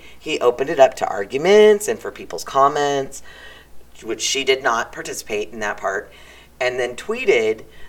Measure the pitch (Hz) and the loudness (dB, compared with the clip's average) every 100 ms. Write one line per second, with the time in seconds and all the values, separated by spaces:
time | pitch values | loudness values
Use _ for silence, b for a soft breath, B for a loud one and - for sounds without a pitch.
0 | B B 151 156 123 - 151 156 131 - | B B -8 0 0 0 -2 4 4 4
1 | - 101 101 131 175 208 214 208 - 110 | -4 -4 -4 -2 4 8 8 6 2 -4
2 | 104 - 95 85 - 135 139 147 143 139 | -6 -12 -10 -10 -4 2 4 4 0 -2
3 | 135 - B B B B B - - - | -4 -10 B B B B B -18 -18 -16
4 | 110 107 - 135 131 131 131 113 - - | -10 -6 -4 -2 0 0 2 0 -2 -8
5 | 160 135 - 107 107 113 104 - 98 98 | -10 -10 -6 -6 -6 -6 -6 -4 -4 -4
6 | - B B B B - 127 127 123 120 | -6 B B B B -6 -4 -2 -4 -6
7 | - 233 262 131 110 110 - B | -8 -2 2 2 2 -2 -8 B